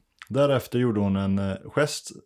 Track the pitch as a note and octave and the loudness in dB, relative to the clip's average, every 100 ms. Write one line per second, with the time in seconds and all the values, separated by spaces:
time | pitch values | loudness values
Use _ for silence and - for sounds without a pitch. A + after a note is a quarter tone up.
0 | _ _ - A#2+ C#3+ B2+ - B2 B2 G#2 | _ _ -6 2 2 2 0 0 2 2
1 | G2+ G2 G2 G2 G2 F#2+ - - D3 - | 2 2 2 0 -2 -6 -4 -2 0 -2
2 | - - | -12 -18